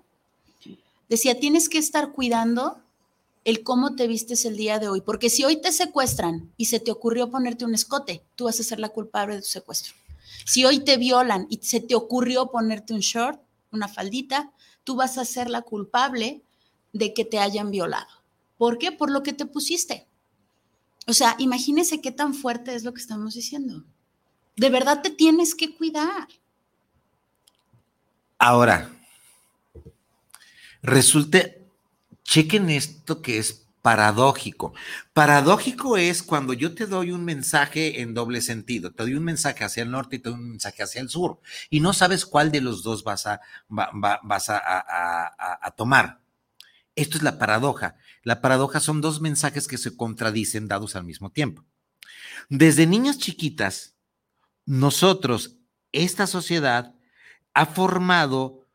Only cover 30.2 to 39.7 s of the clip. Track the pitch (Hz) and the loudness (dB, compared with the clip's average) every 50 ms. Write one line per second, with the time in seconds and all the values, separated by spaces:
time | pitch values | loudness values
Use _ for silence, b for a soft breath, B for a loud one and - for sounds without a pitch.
30.2 | _ _ B B B B B B B B B B - 123 131 135 120 - - 151 | _ _ B B B B B B B B B B 2 6 6 8 8 8 6 4
31.2 | 147 156 180 185 - - - - - _ _ _ _ _ _ _ _ _ - _ | 4 6 4 4 4 2 -4 -16 -20 _ _ _ _ _ _ _ _ _ -20 _
32.2 | _ - - 160 156 156 214 208 190 165 151 135 - - - - _ - 156 160 | _ 4 4 4 4 6 2 2 2 2 0 0 -2 -4 -8 -14 _ -8 -8 -6
33.2 | - 123 110 110 110 - - - _ _ _ _ - 117 113 107 107 107 104 113 | -4 -2 -2 -2 -2 -4 -8 -10 _ _ _ _ 2 4 6 6 6 4 6 6
34.2 | 131 139 135 - - 101 - - - 73 B B B B B B B B _ 156 | 4 4 4 2 -6 -12 -10 -10 -10 -12 B B B B B B B B _ 6
35.2 | 151 147 147 143 139 165 208 208 - 262 247 - 277 262 226 185 175 175 175 170 | 6 8 8 6 6 6 4 4 2 -4 -6 -4 -2 0 2 2 2 2 0 -2
36.2 | - - 160 143 135 127 127 117 147 170 170 - 220 196 190 185 180 175 180 175 | -2 -2 -2 -2 -2 -2 -4 -4 -4 -6 -4 -6 -6 -4 -4 -4 -4 -4 -4 -6
37.2 | 175 170 156 135 127 - - 147 143 - - 156 160 151 123 120 123 117 110 120 | -6 -6 -6 -6 -4 0 2 2 2 2 0 -2 -2 -2 -4 -6 -8 -6 -4 -4
38.2 | 120 117 123 117 - 120 117 110 107 - 120 101 85 87 - - 113 123 135 151 | -4 -4 -4 -4 -4 -4 -6 -8 -6 -6 -6 -6 -6 -10 -8 -6 -6 -4 -4 -4
39.2 | 165 170 160 - - 143 - - 110 101 | -4 -4 -4 -2 -2 -4 -4 -4 -6 -6